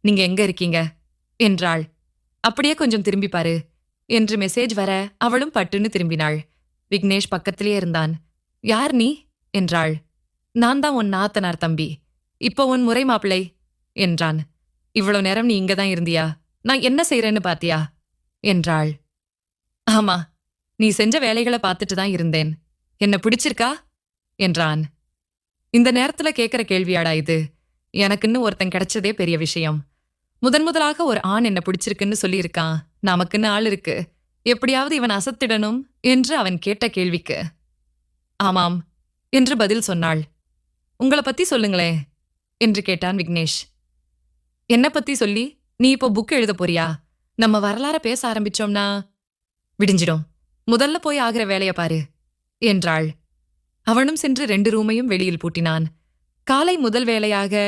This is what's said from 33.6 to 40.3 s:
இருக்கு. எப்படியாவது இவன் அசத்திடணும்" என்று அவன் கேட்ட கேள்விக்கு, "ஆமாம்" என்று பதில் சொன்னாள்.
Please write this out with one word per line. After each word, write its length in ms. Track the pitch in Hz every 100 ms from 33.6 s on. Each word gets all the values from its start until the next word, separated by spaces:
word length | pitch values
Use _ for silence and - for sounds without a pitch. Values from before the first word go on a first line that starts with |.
| 220
இருக்கு. 300 | 196 165 131 175 _ _ _ 233
எப்படியாவது 480 | 240 254 262 277 302
இவன் 200 | 240 202
அசத்திடணும்" 640 | 269 226 254 220 214 240 269 _
என்று 340 | 254 262 247 302
அவன் 220 | 190 180
கேட்ட 260 | 196 208 240
கேள்விக்கு, 500 | - 180 170 - - 165 _ _ _ _ _ _ _ _ -
"ஆமாம்" 380 | 196 185 175 175 - _ _ _ -
என்று 240 | 269 254 262
பதில் 300 | 202 220 208
சொன்னாள். 340 | 175 165 160 151